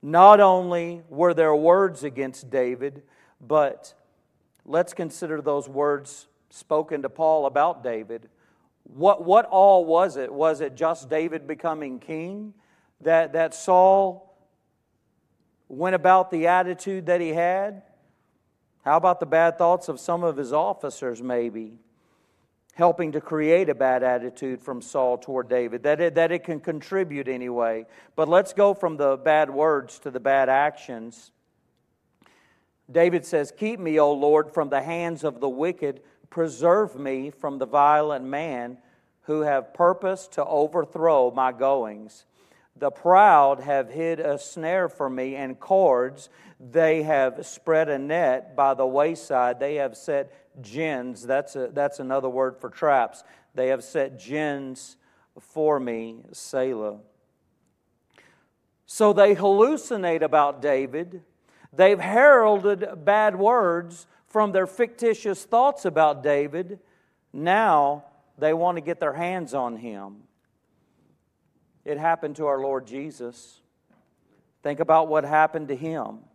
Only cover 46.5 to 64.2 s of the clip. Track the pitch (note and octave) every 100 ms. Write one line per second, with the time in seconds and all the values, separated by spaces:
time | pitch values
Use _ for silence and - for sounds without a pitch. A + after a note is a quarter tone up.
46.5 | _ B2+ C#3 D#3+ D#3+ D#3 D3 C3 B2+ C3
47.5 | - - D#3+ D#3 C#3 C#3 E3 D#3 B2+ -
48.5 | C3 C#3 C3 C3 C3+ D3+ E3 - C3+ B2
49.5 | A#2+ C#3 D3+ C3+ A2 - C#3+ C#3 _ _
50.5 | - A#2 A#2+ D#3+ C#3 B2 A2 A#2+ C3+ C#3+
51.5 | C#3 B2 C#3 C#3+ C#3+ C3 C3+ C3 B2+ C3
52.5 | C3 B2 - D#3 C3+ A2+ - _ _ _
53.5 | - C3 C3 - D#3+ C3+ B2+ G2+ D3 D3+
54.5 | C#3+ C3+ B2+ - _ _ _ _ - _
55.5 | D#3 D#3 D3 B2+ A#2 A2+ A2+ C3 - -
56.5 | C3+ C3 A#2+ G#2+ G#2 G#2+ _ _ _ _
57.5 | _ _ _ _ _ _ _ _ _ _
58.5 | _ _ _ _ - G#3+ G3 G#3 F#3+ G3
59.5 | G3 A#3 D#4 - A3+ F3+ E3 D#3 D3+ C#3+
60.5 | C#3 C#3+ C3+ C3+ C#3 F3 F3+ _ _ _
61.5 | _ _ C#3 F#3+ G3+ E3+ G#3+ C#4+ C4+ A3
62.5 | G#3 G3 G3 - F#3 D3+ G#3 G#3+ F#3 G3+
63.5 | A#3+ F#3+ E3+ E3+ E3+ - _